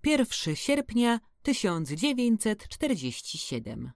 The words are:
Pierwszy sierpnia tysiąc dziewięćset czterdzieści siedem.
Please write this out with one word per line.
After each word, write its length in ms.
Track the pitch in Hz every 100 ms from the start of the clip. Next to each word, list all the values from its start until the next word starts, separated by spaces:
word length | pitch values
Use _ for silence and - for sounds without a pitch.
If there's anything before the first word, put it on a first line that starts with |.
Pierwszy 540 | 294 294 240 - 160 151
sierpnia 640 | - 285 277 226 240 233 _ _
tysiąc 480 | - 262 196 170 151
dziewięćset 800 | 151 277 254 240 220 220 214 -
czterdzieści 680 | - 302 202 127 120 - -
siedem. 540 | - 123 110 113 123